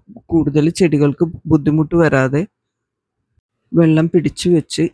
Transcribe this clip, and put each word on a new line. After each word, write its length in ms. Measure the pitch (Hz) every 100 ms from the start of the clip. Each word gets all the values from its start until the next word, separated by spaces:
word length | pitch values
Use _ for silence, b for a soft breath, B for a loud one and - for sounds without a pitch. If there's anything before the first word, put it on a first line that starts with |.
| - - -
കൂടുതൽ 400 | 165 143 147 156
ചെടികൾക്ക് 560 | 170 170 147 147 - 165 - -
ബുദ്ധിമുട്ട് 500 | 156 143 156 151 170
വരാതെ 460 | 156 135 131 143 208 _ _ _ _ _ _ _ _ _ _ _ _
വെള്ളം 340 | 165 160 156 165
പിടിച്ചു 400 | 180 147 - 175
വെച്ച് 320 | 165 - - 160